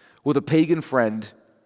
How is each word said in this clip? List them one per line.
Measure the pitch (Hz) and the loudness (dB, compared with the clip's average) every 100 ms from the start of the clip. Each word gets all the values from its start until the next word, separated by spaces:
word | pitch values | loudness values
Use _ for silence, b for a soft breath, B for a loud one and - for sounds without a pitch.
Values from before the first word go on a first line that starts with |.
| b b | b b
with | 143 143 | -2 -2
a | |
pagan | - 160 151 165 | 0 2 2 0
friend | - 131 110 110 107 - _ _ | 0 0 0 -2 -10 -18 _ _